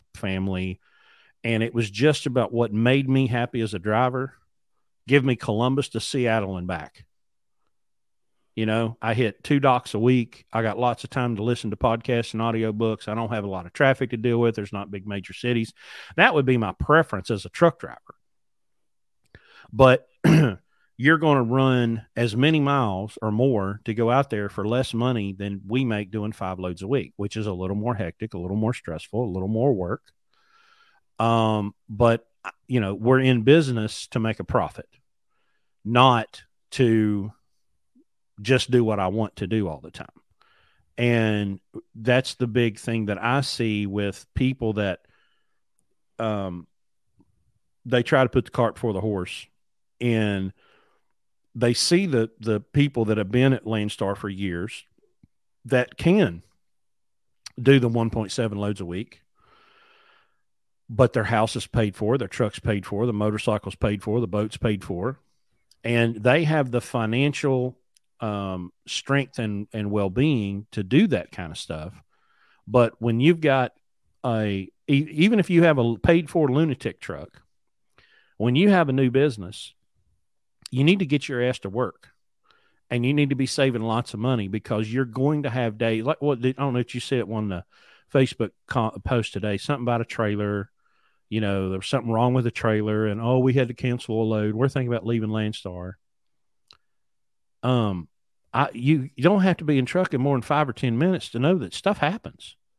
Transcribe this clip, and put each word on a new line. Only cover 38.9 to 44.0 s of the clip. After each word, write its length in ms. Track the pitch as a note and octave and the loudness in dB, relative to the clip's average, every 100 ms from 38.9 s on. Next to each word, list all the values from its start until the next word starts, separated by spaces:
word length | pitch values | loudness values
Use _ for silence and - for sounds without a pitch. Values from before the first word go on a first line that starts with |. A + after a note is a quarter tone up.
| G#2 | 0
I 80 | F#2 | -2
want 300 | G#2+ G#2+ - | -2 -4 -6
to 100 | F#2 | -4
do 220 | A2 F#2+ | -2 -2
all 120 | D2 | -6
the 120 | D#2+ | -14
time. 160 | - - _ _ _ _ _ _ _ _ - | -18 -18 _ _ _ _ _ _ _ _ -2
And 600 | A#2+ A#2 A2 G#2 G2+ G2 _ A2 - | 2 2 2 0 -2 -6 _ -18 -18
that's 400 | A#2 A2 B2 - | -4 2 2 0
the 140 | - A#2+ | -4 -2
big 320 | A#2 A#2 G#2 | 0 0 -2
thing 260 | - A2+ G#2 | -4 -2 -2
that 160 | F#2+ | -2
I 200 | A2+ C#3 | 0 0
see 440 | C3+ - A2+ G#2 G2+ | -2 -2 -2 -2 -2
with 400 | G2+ | -2